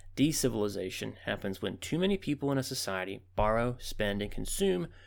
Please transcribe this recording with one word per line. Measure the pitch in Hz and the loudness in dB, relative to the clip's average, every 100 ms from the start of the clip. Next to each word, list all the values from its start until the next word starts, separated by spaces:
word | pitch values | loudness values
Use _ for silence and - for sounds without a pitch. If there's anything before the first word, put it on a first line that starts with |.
| - - | -6 2
Decivilization | 147 147 131 113 104 98 92 - 110 107 | 4 4 2 2 0 -2 -6 -6 -8 -6
happens | - 104 101 95 | -4 -4 -2 -4
when | 101 - | -4 -4
too | - 190 | -2 2
many | 190 196 | 2 2
people | - 143 139 | 0 -2 2
in | 135 | 2
a | |
society | 127 127 - 95 92 101 - - | 0 -2 -2 -2 -4 -8 -6 2
borrow, | 107 113 120 123 | 4 4 2 -2
spend, | - - 104 101 | -6 0 0 0
and | 104 | -2
consume | - 113 - 196 180 165 - | -4 -4 0 2 2 -2 -10